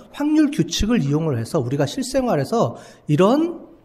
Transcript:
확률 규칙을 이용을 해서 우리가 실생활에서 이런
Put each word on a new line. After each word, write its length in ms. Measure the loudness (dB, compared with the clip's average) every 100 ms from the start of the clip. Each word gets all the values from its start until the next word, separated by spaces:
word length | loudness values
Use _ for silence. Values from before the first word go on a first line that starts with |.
| -16
확률 400 | -4 0 2 2
규칙을 520 | 0 -2 -2 0 0
이용을 360 | 0 0 0 -2
해서 220 | -2 -4
우리가 260 | -2 -2 -2
실생활에서 920 | -4 -4 -2 0 0 0 0 -2 -4 -18 -12 0
이런 600 | 4 4 4 0 -6 -16 -20